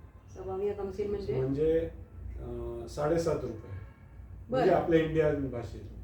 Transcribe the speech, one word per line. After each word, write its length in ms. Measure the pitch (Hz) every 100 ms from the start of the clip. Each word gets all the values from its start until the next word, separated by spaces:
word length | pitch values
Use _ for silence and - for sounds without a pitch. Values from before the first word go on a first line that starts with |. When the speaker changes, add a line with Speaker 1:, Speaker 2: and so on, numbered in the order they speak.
| - - -
Speaker 1:
सबा 220 | - 370 381
मिया 180 | 415 403
खमसीन 320 | 392 381 403
म्हणजे? 260 | 415 - 131
Speaker 2:
म्हणजे, 540 | 131 139 156 165 165 - - - - -
अं, 460 | 120 120 120 120 117
साडेसात 500 | 147 151 165 165 143
रुपये. 340 | 127 107 - 95 - - - - - - -
म्हणजे 200 | 254 185
Speaker 1:
बरं. 100 | 170
Speaker 2:
आपल्या 200 | - 160
इंडियन 500 | 151 156 151 143 135
भाषेत. 300 | 120 113 113 98 -